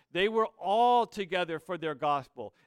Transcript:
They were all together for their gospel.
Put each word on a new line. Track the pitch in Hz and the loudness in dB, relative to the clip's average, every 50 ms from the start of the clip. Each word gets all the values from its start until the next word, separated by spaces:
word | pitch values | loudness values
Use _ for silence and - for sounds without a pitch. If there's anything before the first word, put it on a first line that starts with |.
| _ _ | _ _
They | - 170 190 | -2 0 0
were | 220 220 226 220 - - _ | 2 2 0 0 -2 -4 _
all | 175 185 202 226 240 240 247 240 226 | -4 0 2 4 4 4 4 4 2
together | - - 208 202 165 185 180 180 160 165 | 0 -4 -10 -8 -4 -2 -2 -2 -2 -4
for | 151 - - 185 | -8 -8 -8 -8
their | 160 156 156 151 | -6 -6 -6 -6
gospel. | 123 151 147 147 143 127 _ _ 123 110 101 _ _ _ | -2 0 0 0 0 -4 _ _ -14 -14 -14 _ _ _